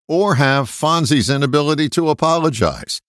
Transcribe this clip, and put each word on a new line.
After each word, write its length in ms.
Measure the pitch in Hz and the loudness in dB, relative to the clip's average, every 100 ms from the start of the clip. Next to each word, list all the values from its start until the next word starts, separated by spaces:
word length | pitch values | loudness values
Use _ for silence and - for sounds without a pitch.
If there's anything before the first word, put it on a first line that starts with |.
| - | -4
or 280 | 165 202 131 | 0 2 2
have 340 | 135 139 123 | 2 2 -2
Fonzie's 640 | - 151 170 131 147 113 | -4 -2 0 2 0 0
inability 580 | 139 143 147 147 151 151 | 0 0 0 0 0 0
to 220 | - 160 | 0 0
apologize 880 | 147 160 165 160 113 85 64 - - | 0 0 0 0 0 -2 -2 -8 -12